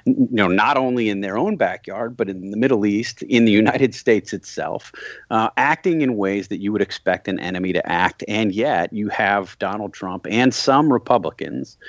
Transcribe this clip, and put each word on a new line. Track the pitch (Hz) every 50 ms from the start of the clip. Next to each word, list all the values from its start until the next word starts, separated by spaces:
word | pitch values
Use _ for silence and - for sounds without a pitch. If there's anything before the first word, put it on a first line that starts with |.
| -
n-, | 131 127 135 123 -
you | 123
know, | 104 98
not | 87 92 104 107 135 143
only | 131 131 127 127 123 113
in | 107 101 98
their | 101 95 101
own | 117 175 214 208
backyard, | - 104 90 92 - - 95 98 107 117 120 123
but | 120 110 98
in | 95 92 92 98
the | 104
Middle | 110 127 135 127 101 104
East, | 104 101 110 120 - - -
in | - - 127 117 117
the | 110
United | 101 107 110 - - 127 135 120 -
States | - - 120 110 98 - - 104
itself, | 92 - - - 80 76 78 - - - - - - - - - - - -
uh, | 113 110 110 - -
acting | 127 131 147 160 - - 185 165 156
in | 143 127 117
ways | 101 98 95 101 101 92
that | - 101 85
you | 101 101
would | 107 101
expect | 98 - - - - 92 90 - -
an | 98 92 -
enemy | - 92 92 90 92 92 87
to | - - -
act. | 85 87 92 - - - -
And | - 104 110 110 101
yet | 92 107 123 151 117 85 87 -
you | 113 104 104 98
have | - - 107 98 101 101 92 85 - -
Donald | 101 92 101 107 104 98 -
Trump | - 98 92 92 - -
and | 82 107 120 127 127
some | - - - 139 131 143 160 147
Republicans, | 123 113 - - 123 107 85 78 - - 78 - - 67 - - - _ -